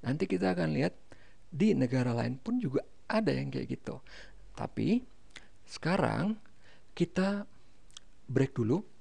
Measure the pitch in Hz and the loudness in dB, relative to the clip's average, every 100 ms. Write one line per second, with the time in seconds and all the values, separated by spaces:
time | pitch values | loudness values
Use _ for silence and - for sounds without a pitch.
0 | 113 147 190 185 185 175 165 143 147 - | 0 0 2 4 4 4 2 4 2 0
1 | - - - - - 135 208 165 127 131 | -16 -16 -16 -16 -10 4 6 6 4 4
2 | 123 117 117 127 - 247 202 143 - - | 4 2 0 -2 0 0 2 0 -2 -14
3 | - 220 214 131 139 131 120 123 - 127 | 0 2 4 2 0 -2 -4 -4 -4 -8
4 | - - - - - - - - 113 233 | -10 -14 -14 -14 -14 -6 -6 0 4 4
5 | - - - - - - - - 156 190 | 2 -14 -14 -14 -14 -16 -12 -4 2 4
6 | 123 110 185 214 - - - - - - | 4 4 2 0 -6 -16 -16 -16 -14 0
7 | 175 - 190 202 202 - - - - - | 2 4 2 2 -4 -12 -16 -16 -14 -14
8 | - - - 127 135 - 113 160 - - | -14 -16 -2 2 2 2 2 2 0 -14